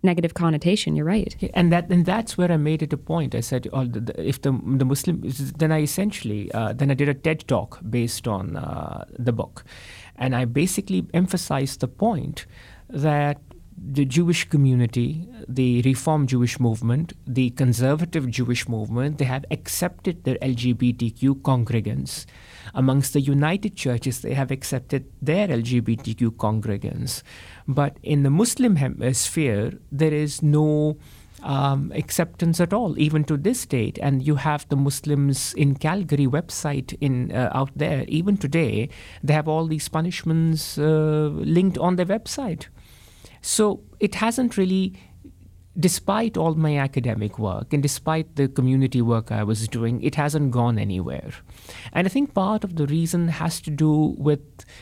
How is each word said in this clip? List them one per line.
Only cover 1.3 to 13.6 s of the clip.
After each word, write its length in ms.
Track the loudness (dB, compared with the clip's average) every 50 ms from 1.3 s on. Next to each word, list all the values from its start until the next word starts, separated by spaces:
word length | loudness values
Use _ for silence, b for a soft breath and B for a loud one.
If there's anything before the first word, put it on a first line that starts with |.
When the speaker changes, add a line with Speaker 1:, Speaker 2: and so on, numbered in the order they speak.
| -4 -6
Speaker 2:
Yeah, 100 | -8 -2 2
and 180 | 4 4 6
that, 180 | 4 4 2 2
and 160 | 2 4 4
that's 320 | 4 2 0 -2 -4 -2
where 140 | 0 2 2
I 60 | 4
made 260 | 2 2 2 0 0 0
it 100 | -2 -4
a 40 |
point. 360 | -6 -4 -2 -2 -2 0 -2 -2
I 80 | -4
said, 260 | -4 -2 -2 -4 -4 -2
"Oh, 140 | -2 -2 -2
the, 160 | -2 -2 -4
the, 260 | -6 -6 -6 -4 -2
if 140 | -4 -4 -2
the, 100 | 0 -2
the 340 | 0 0 0 0 0 2 2
Muslim," 380 | 2 2 0 0 -2 -2 -2 -4 -6 -6 -6 -8 -8 -2
then 140 | 0 0 2
I 100 | 2 2
essentially, 680 | 0 0 0 -2 -2 -2 -2 -4 -6 -4 -4 -4 -6 -4 -4
uh, 200 | -2 -2 -2 -2
then 180 | 0 0 0
I 20 | 2
did 160 | 2 2 0
a 40 | 0
ted 340 | 0 0 -2 -2 -2 -2
Talk 320 | 0 0 0 0 -4 -10 -14 -8 -4
based 380 | -2 -2 -2 -2 -4 -6 -4
on, 300 | -4 -4 -2 -4 -6 -6
uh, 480 | -8 -8 -8 -8 -8 -8 -10 -10 -12 -14 -14 -10
the 140 | -4 -2 -2
book. 320 | 0 -2 -4 -8 -10 -20 -20 B B B B B B B B B B
And 180 | -6 -4 -2 0
I 100 | 0 -2
basically 640 | 0 0 0 0 0 0 -4 -4 -2 -2 -2 -2 0 0
emphasized 640 | 0 2 2 0 -4 -2 -2 -2 -2 -2 -2 -4 -4
the 80 | -6
point 580 | -6 -2 0 0 0 0 0 -4 -6 -8 -10 -14 B B B B B B B B -10
that 520 | -6 -2 0 2 2 2 2 0 -2 -4 -10 -20 -20 -20